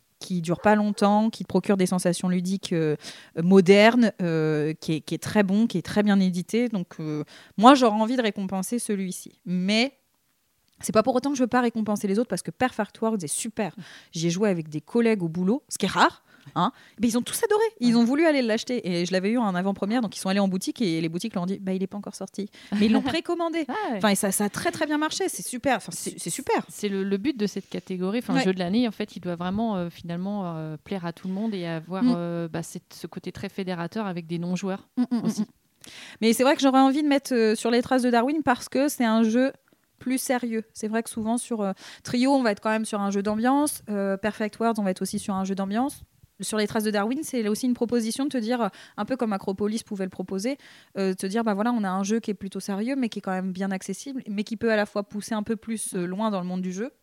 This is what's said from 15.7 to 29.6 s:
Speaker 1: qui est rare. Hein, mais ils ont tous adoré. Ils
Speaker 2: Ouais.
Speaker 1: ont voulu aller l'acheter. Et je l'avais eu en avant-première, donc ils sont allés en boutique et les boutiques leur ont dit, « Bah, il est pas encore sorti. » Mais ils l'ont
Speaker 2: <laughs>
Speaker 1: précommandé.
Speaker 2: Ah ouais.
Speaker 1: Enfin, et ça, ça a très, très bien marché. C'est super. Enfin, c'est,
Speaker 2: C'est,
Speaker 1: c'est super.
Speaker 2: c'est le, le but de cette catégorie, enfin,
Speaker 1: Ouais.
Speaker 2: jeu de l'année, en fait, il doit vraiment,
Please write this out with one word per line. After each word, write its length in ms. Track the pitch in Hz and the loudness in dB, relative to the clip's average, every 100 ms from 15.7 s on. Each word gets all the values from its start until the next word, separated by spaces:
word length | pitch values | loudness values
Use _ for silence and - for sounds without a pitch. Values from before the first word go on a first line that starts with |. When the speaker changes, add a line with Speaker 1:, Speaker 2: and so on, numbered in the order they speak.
| - | -4
Speaker 1:
qui 80 | |
est 60 | 190 | -2
rare. 320 | 175 294 - _ _ - - | 2 2 2 _ _ -8 -2
Hein, 160 | 185 - - - | -2 -2 -14 -2
mais 80 | 233 | 0
ils 80 | 233 | 0
ont 60 | |
tous 200 | 240 - | -2 -2
adoré. 200 | 440 415 453 - | 2 2 2 0
Ils 160 | 240 233 | 2 4
Speaker 2:
Ouais. 60 | |
Speaker 1:
ont 20 | |
voulu 220 | 233 285 330 | 4 4 4
aller 160 | 285 | 4
l'acheter. 440 | 233 214 - 247 - | 2 0 -2 -4 -2
Et 200 | 175 175 | -2 0
je 60 | |
l'avais 180 | 190 196 | 0 2
eu 80 | 240 | 2
en 160 | 214 | 0
avant-première, 480 | 180 190 190 196 240 | 0 -2 -2 -2 0
donc 120 | 214 | -2
ils 60 | - | -4
sont 80 | 190 | -2
allés 120 | 196 | 2
en 60 | 196 | 2
boutique 360 | 185 294 - | 0 -4 -2
et 180 | 208 160 | 0 0
les 80 | 165 | -2
boutiques 240 | 170 226 | -4 -6
leur 100 | 196 | -4
ont 20 | 180 | -4
dit, « 120 | 196 | -4
Bah, 100 | 190 | -4
il 100 | 185 | -4
est 40 | 190 | -4
pas 100 | 202 | -6
encore 180 | 202 | -12
sorti. » 360 | - 196 - 202 - - 208 | -12 -10 -10 -10 -12 -6 2
Mais 60 | |
ils 80 | 214 | 4
l'ont 80 | 262 | 4
Speaker 2:
<laughs> 160 | 262 320 | 2 -2
Speaker 1:
précommandé. 460 | 339 339 339 330 294 | -2 -2 -2 -2 -4
Speaker 2:
Ah 60 | 427 392 | -4 -4
ouais. 40 | 220 | 0
Speaker 1:
Enfin, 140 | 208 | 2
et 40 | |
ça, 160 | 196 202 | 2 0
ça 140 | - | 0
a 40 | 208 | -2
très, 200 | - 349 | -2 -4
très 140 | 339 | -2
bien 140 | 302 302 | -2 0
marché. 320 | 311 - 370 | -2 -2 -4
C'est 120 | - | -6
super. 360 | - 247 277 226 | -10 -4 0 -2
Enfin, 120 | - | -2
c'est, 160 | 165 - | -10 -10
Speaker 2:
C'est, 80 | - | -8
Speaker 1:
c'est 100 | - | -8
super. 320 | - 269 427 - | -6 -2 -2 -2
Speaker 2:
c'est 220 | - 208 | -6 -4
le, 120 | 196 | -2
le 140 | 196 196 | -2 -2
but 180 | 233 | -2
de 120 | 269 202 | -2 -2
cette 240 | 202 - | -4 -8
catégorie, 480 | 180 - 185 185 226 | -10 -8 -4 -2 -2
enfin, 160 | - | 0
Speaker 1:
Ouais. 100 | 269 | 0
Speaker 2:
jeu 80 | 226 | 2
de 60 | 185 | 0
l'année, 280 | 175 214 240 | 0 0 0
en 40 | |
fait, 240 | - 208 - | -2 -8 -8
il 40 | |
doit 160 | 180 170 | -8 -6
vraiment, 400 | 180 202 | -4 -2